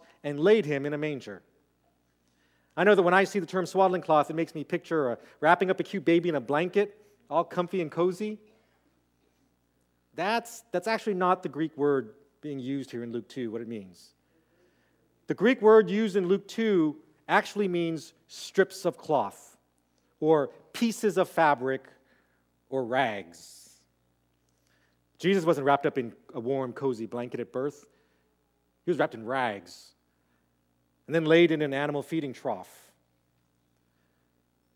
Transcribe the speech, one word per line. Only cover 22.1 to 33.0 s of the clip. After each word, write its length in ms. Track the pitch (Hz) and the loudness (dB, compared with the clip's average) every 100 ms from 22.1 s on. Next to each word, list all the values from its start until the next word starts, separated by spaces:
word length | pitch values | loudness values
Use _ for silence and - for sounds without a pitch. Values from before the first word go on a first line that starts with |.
| _ _ _ _ _ _ | _ _ _ _ _ _
or 140 | 135 120 | -6 -2
rags. 960 | 127 127 104 85 82 - - - _ _ _ _ _ _ _ _ _ _ _ _ _ _ _ | 0 0 -2 -10 -18 -20 -20 -20 _ _ _ _ _ _ _ _ _ _ _ _ _ _ _
Jesus 260 | 165 196 165 | 0 2 2
wasn't 200 | 147 135 | 2 2
wrapped 200 | 139 147 | 2 0
up 120 | 135 | -2
in 160 | 120 - - | -6 -10 -14
a 60 | 135 | -10
warm, 340 | 117 135 127 | -4 -4 -4
cozy 320 | 117 139 117 110 | -4 -4 -4 -6
blanket 340 | 117 120 120 | -8 -8 -8
at 120 | 120 | -8
birth. 340 | 127 139 - - _ _ _ _ _ _ _ _ _ - | -6 -6 -8 -18 _ _ _ _ _ _ _ _ _ -4
He 60 | |
was 60 | 160 | -2
wrapped 160 | 156 | -2
in 120 | 113 110 | -4 -6
rags 640 | 131 123 101 95 - - _ _ _ _ _ _ _ _ _ _ _ - | -4 -4 -4 -12 -20 -20 _ _ _ _ _ _ _ _ _ _ _ -4
and 80 | |
then 120 | 156 160 | -2 6
laid 260 | 165 175 | 6 6
in 100 | 160 | 4
an 120 | 147 | 0
animal 280 | 135 147 147 | -2 -2 -4
feeding 300 | 135 160 147 | -4 -6 -6
trough. 600 | 120 135 101 - - - _ | -8 -6 -6 -10 -20 -20 _